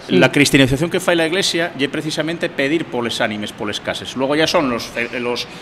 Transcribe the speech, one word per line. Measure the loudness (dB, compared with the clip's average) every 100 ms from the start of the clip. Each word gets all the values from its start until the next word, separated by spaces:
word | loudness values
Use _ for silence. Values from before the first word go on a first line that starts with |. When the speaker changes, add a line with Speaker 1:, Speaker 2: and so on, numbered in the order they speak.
| 0
Speaker 1:
Sí. | 4
Speaker 2:
la | 6
cristianización | 6 6 6 6 4 0
que | 0
fai | 2 2
la | 2
iglesia | 0 0 0 -2 -2
ye | -4
precisamente | -2 -4 -4 -4 -2 -4
pedir | -2 0 0 -2
por | -4
les | -2 -2
ánimes, | -2 -2 -8
por | -6 -6
les | -6
cases. | -6 -6 -6 -4
Luego | 0 2
ya | 2
son | 2 0
los | -2 -6
fe-, | -6 -6 -4
los, | -4 -6 -8 -14